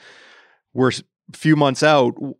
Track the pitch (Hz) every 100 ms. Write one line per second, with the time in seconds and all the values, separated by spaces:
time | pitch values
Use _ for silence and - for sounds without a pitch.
0 | - - - - _ _ _ 123 131 -
1 | - _ - - 156 151 143 127 151 151
2 | 120 - 135